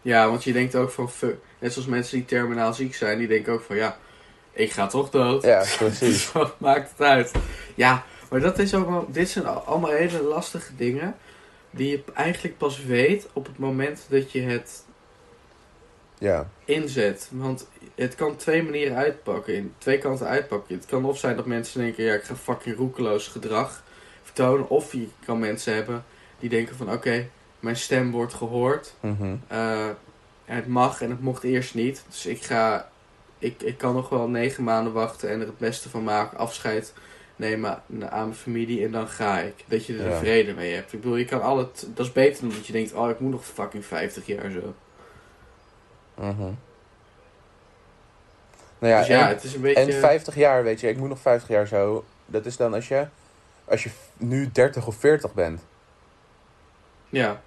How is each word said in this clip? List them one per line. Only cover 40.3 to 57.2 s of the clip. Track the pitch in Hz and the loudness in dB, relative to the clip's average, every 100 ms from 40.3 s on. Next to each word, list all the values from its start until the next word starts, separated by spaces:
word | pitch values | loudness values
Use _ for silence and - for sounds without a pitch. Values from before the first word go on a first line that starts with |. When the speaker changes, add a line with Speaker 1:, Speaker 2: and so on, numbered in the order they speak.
| 113 104 | 4 4
Speaker 1:
mee | 90 87 | -2 -4
hebt. | 87 95 | -6 -8
Ik | 110 | -6
bedoel, | 120 120 | -2 -2
je | |
kan | 123 127 | 0 0
al | 110 135 | 2 0
het, | 127 - - | 0 -8 -12
dat | 117 | -6
is | 127 | -2
beter | 131 139 143 | 6 6 4
dan | 120 | -6
dat | 107 110 | -6 -4
je | |
denkt, | 110 110 | -4 -2
"Oh, | - 117 | -2 -2
ik | 113 | 0
moet | 131 | -2
nog | 131 | -4
fucking | - - 101 104 | -8 -8 -8 -8
vijftig | - 82 101 101 | -8 -6 -6 -8
jaar | 92 101 101 | -8 -6 -4
zo." | 90 98 - _ - - - - - - _ _ _ _ - _ | -6 -8 -14 _ -20 -20 -20 -20 -20 -20 _ _ _ _ -20 _
Speaker 2:
Mhm. | - 101 101 95 110 - - _ _ _ _ _ _ _ _ _ _ - _ _ _ _ _ _ - - - | -10 -6 -6 -6 -8 -14 -20 _ _ _ _ _ _ _ _ _ _ -20 _ _ _ _ _ _ -20 -20 -2
Nou | 117 | 4
ja, | 110 | 6
Speaker 1:
Dus | - | 8
ja, | 123 | 6
Speaker 2:
en, | 117 | 6
Speaker 1:
het | 104 | 2
is | 131 | -6
een | 135 | -2
beetje | 135 139 139 | 4 6 6
Speaker 2:
en | 139 | 6
vijftig | 147 156 156 | 6 6 0
jaar, | 143 143 131 | 4 6 6
weet | 117 110 | 2 0
je, | 117 | 0
"Ik | 120 | -2
moet | 135 | -6
nog | 131 | -2
vijftig | 139 120 - | 2 2 4
jaar | 107 104 | 2 2
zo." | 104 101 110 - _ | 2 2 0 -6 _
Dat | - 107 | -6 -6
is | 110 120 | -6 -2
dan | 120 | 0
als | 104 - | 0 -2
je, | 135 151 - _ _ _ _ | -2 -2 -10 _ _ _ _
als | - 107 | 0 0
je | 117 - - - | 0 -12 -20 -6
nu | 117 131 135 | -2 0 0
dertig | 123 131 127 113 | 4 4 4 -8
of | |
veertig | 104 143 151 - | 2 4 4 0
bent. | - 85 82 - _ _ _ _ _ _ _ _ _ _ _ _ _ _ | -2 -2 -2 -14 _ _ _ _ _ _ _ _ _ _ _ _ _ _
Speaker 1:
Ja. | 139 | 0